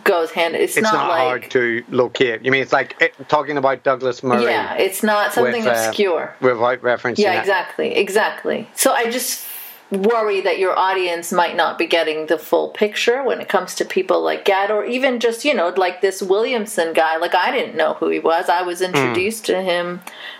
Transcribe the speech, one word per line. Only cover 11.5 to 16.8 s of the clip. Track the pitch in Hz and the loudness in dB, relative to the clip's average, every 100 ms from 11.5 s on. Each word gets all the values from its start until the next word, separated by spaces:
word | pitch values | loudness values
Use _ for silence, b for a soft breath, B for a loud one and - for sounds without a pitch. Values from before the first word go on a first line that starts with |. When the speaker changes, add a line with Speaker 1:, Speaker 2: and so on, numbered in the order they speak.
Speaker 1:
not | 165 156 - | 2 -2 0
be | 165 | 0
getting | 170 156 156 156 | 2 0 -2 -2
the | 160 | -2
full | - 165 156 | 0 0 0
picture | - 208 208 - 247 | -2 -2 0 0 2
when | 262 185 | 0 -2
it | - | 0
comes | 190 180 - | -2 -2 -6
to | |
people | - 190 185 170 | -2 -2 0 0
like | 160 156 | 0 0
Gad, | - 190 202 | 2 2 2
or | 214 | 0
even | - 247 269 240 | 0 0 0 0
just, | 233 226 | -2 0
you | 285 | 0
know, | 240 170 202 | 2 0 2
like, | 180 180 | 0 2
this | 196 190 | -2 -2
Williamson | 190 196 254 240 208 - | 0 2 2 -2 -4 -2